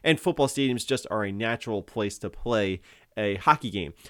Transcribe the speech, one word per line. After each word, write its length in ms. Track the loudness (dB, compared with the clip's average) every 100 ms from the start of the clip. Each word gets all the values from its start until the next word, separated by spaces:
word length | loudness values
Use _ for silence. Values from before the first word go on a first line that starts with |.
And 160 | 2 2
football 300 | 2 2 2
stadiums 380 | 2 0 0 0
just 200 | -2 0
are 120 | -2
a 80 | -2
natural 520 | -2 -2 -2 -2 -4
place 340 | -4 -4 -4 -4
to 100 | -10
play 500 | -6 0 2 2 -2 -8 -20 _ -4
a 160 | -2
hockey 340 | 2 4 2 0
game. 240 | -6 -6 -10 -20